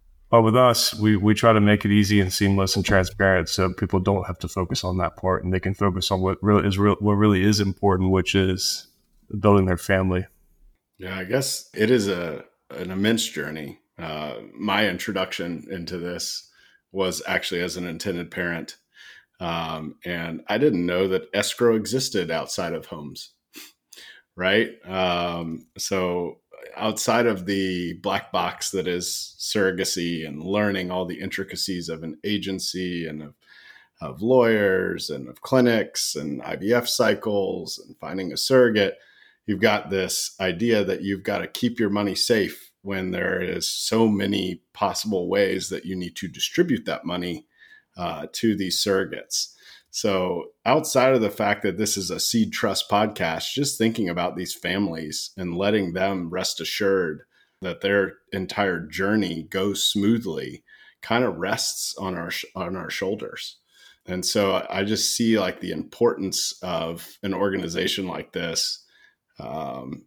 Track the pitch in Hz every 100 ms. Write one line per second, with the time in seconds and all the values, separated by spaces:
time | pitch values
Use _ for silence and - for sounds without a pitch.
0 | _ _ _ 117 110 117 127 113 - 107
1 | 107 104 104 104 117 110 104 104 101 104
2 | 98 104 92 - 98 98 95 104 92 98
3 | 92 - 98 92 82 - 92 - 98 98
4 | 95 98 87 87 85 - 90 - 90 92
5 | 82 - 92 92 90 92 101 101 101 92
6 | - 95 92 90 101 104 101 95 101 -
7 | 104 101 107 95 101 104 98 92 101 92
8 | 95 95 90 98 95 92 - - - _
9 | _ _ - 104 104 101 95 87 - 95
10 | 95 90 92 _ _ _ _ _ _ -
11 | 92 95 92 127 135 - - - 107 123
12 | 98 90 85 - - _ - 64 90 95
13 | 104 117 - - 73 78 73 - _ -
14 | 80 76 76 57 50 53 104 101 107 90
15 | - 95 92 - 87 82 - 92 85 87
16 | 87 85 - - - _ _ _ _ 95
17 | 92 85 90 92 - 87 90 87 87 80
18 | 104 87 87 - 87 85 - - _ -
19 | - - _ - 87 85 82 80 78 -
20 | 90 87 85 82 - 104 147 92 87 90
21 | 98 92 - 101 - - 120 113 104 131
22 | 131 101 82 80 69 - 87 82 - 82
23 | 73 - - _ _ - - _ _ -
24 | - - _ - 92 104 117 - 87 95
25 | 90 87 87 85 82 80 - - - 95
26 | 90 87 87 - _ - - - 110 -
27 | - 117 117 98 90 98 95 90 87 85
28 | 98 98 - 92 87 - - 95 87 87
29 | 87 - - - - 107 95 90 92 -
30 | 85 82 78 73 85 104 104 95 90 92
31 | 90 85 90 - 95 95 - 90 85 80
32 | 82 78 101 101 90 92 - 92 90 87
33 | 80 76 73 - _ - - - _ -
34 | 78 65 110 127 117 110 101 92 90 87
35 | - 71 62 - - 131 123 113 - -
36 | - 71 76 67 - 82 98 120 117 -
37 | 110 104 110 101 92 90 82 - - -
38 | 78 92 90 - - 131 123 107 98 -
39 | _ _ _ _ - 98 101 104 - 95
40 | 92 - - - 92 85 117 110 98 92
41 | 98 95 98 101 87 - 123 120 107 101
42 | 104 92 - 113 92 - - _ 98 95
43 | 92 90 90 92 90 87 87 - - 113
44 | 113 101 101 101 92 90 _ - 101 90
45 | 107 98 87 98 98 92 87 90 87 92
46 | 87 - 92 - - - 90 107 - 73
47 | 80 87 87 82 - _ - - _ -
48 | 85 80 76 - 113 98 95 - 104 98
49 | 87 - - - - _ - - _ -
50 | 107 95 92 87 - _ - 147 151 131
51 | 131 131 104 - 104 101 101 90 107 -
52 | 87 82 - 117 107 - 107 95 - 104
53 | 107 - 85 80 - 135 139 - 113 113
54 | 92 85 90 90 87 - 87 95 98 80
55 | 76 76 - - 90 87 101 107 92 90
56 | 98 95 85 90 90 - 82 - 101 98
57 | 85 76 - _ _ _ 92 85 98 101
58 | 95 - _ 98 90 - 98 85 80 82
59 | 98 107 92 82 - 95 101 95 - 104
60 | 101 117 101 73 65 - _ - - _
61 | - 117 123 82 90 113 - - - -
62 | 95 87 85 - - 92 90 90 82 -
63 | 95 104 - - - - _ _ - _
64 | - 90 87 107 98 92 - 98 101 107
65 | - - 113 110 92 - 90 80 - -
66 | - - 92 - - - 92 82 82 85
67 | - - 101 92 101 95 85 90 92 -
68 | 92 78 - 90 85 82 - - _ _
69 | _ _ _ - 62 78 71 65 64 -